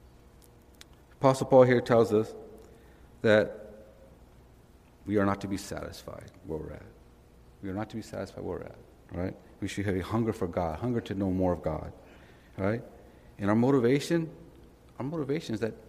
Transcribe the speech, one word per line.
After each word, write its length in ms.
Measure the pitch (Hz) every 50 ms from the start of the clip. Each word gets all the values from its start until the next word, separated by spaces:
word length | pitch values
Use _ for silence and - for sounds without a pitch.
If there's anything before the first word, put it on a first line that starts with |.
| - - - - - - - - - - - - - - - - - - - - - - - -
Apostle 260 | - 131 131 - 131
Paul 160 | - 135 127 127
here 160 | 123 123 120
tells 320 | 120 - 123 113 113 101
us 220 | 104 110 110 - - - - - - - - - - - - - - - - - - -
that 440 | - 110 104 107 - - - - - - - - - - - - - - - - - - - - - - - - - - - - - - - - -
we 120 | 98 104 104
are 80 | 98
not 140 | 98 98 101
to 60 | - 95
be 100 | 98 90
satisfied 760 | - - 82 78 78 80 - - - - - - - - - - - 90
where 100 | 80 78
we're 160 | 78 78 -
at. 120 | - - - - - - - - - - - - - - - - -
We 80 | - 95
are 40 | 92
not 160 | 104 110 -
to 40 | -
be 60 | 110
satisfied 420 | 104 - 101 98 98 - - 101 95
where 140 | 95 87 82
we're 80 | -
at, 100 | - - - - - - - - -
right? 240 | - 87 90 95 - - - - - -
We 60 | 101 95
should 180 | - 104 98
have 100 | 104 92
a 60 | 92
hunger 320 | 85 - 107 113 117 110 104
for 140 | - 95 87
God, 320 | 87 92 87 82 78 -
hunger 220 | 113 123 120 113
to 120 | - - 101
know 180 | 98 101 95
more 220 | 92 92 92 90 87
of 80 | 82
God, 320 | - 82 78 80 82 80 - - - - - - - - - - - - - -
right? 240 | 95 101 113 123 - - - - - - - - - - - -
And 120 | 101 98
our 60 | 107
motivation, 760 | 113 120 135 139 135 113 120 139 147 - - 170 170 160 147 - - - - - - - - - - - - - -
our 60 | 120
motivation 500 | 143 175 160 139 127 143 170 - - 113
is 60 | 104
that 120 | 117 107 - - -